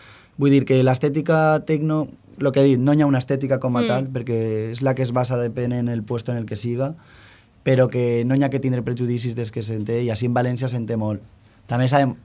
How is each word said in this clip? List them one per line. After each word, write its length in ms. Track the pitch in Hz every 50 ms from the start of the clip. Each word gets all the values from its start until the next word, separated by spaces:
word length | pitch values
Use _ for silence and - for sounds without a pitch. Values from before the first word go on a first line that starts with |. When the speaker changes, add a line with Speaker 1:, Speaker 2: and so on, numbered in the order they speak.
| - - - - - _ _
Speaker 1:
Vull 140 | - 139 143
dir 140 | 139 139 135
que 180 | - 135 131 127
l'estètica 800 | 131 127 127 - 147 139 156 151 - 165 160 156 156 156 156 -
tecno, 440 | - 156 147 151 156 156 156 151 - - - _ - - -
lo 140 | 139 143
que 80 | 135 139
he 40 | 139
dit, 120 | 139 135 120
no 140 | 127 143
hi 100 | 147 151
ha 40 | 151
una 140 | 143 139 127
estètica 420 | 127 - 143 135 135 131 135 127
com 160 | 131 127 123 120
a 60 | 120
Speaker 2:
Mm. 40 | 113
Speaker 1:
tal, 220 | 123 131 135 135
perquè 640 | 131 127 117 117 117 113 113 113 110 107 110 113
és 100 | 117 117
la 140 | 135 135 131
que 80 | 123 131
es 100 | 120 120
basa 240 | 123 123 117 127 123
depèn 340 | 120 120 107 127 123 120
en 160 | 123 123 120 117
el 160 | 120 117 107
puesto 300 | - 123 117 113 - 120
en 40 | 117
el 60 | 113
que 120 | - 110 101
siga, 380 | - 120 120 120 135 143 165 - - - - - - - - - _ _ _ _ -
però 240 | - 131 127 127 123
que 340 | - 127 123 120 120 117 117
no 100 | 123 131
hi 80 | 135 143
ha 60 | 139
que 100 | 135 135
tindre 220 | 131 131 127 123 110
prejudicis 500 | 127 123 120 123 120 120 120 117 123 113
des 160 | 120 120 110
que 140 | - 117 110
se'n 220 | 107 113 110 104
té, 180 | 107 117 120 123
i 60 | 117
així 160 | 110 104 123
en 80 | 123 120
València 340 | 123 123 123 123 123 135 127
se'n 180 | 117 123 117
té 120 | 113 117 113
molt. 240 | 107 107 104 98 - - - _ _ - _ _ _ -
També 200 | 120 120 127 127
sabem, 260 | 135 143 139 131 - - -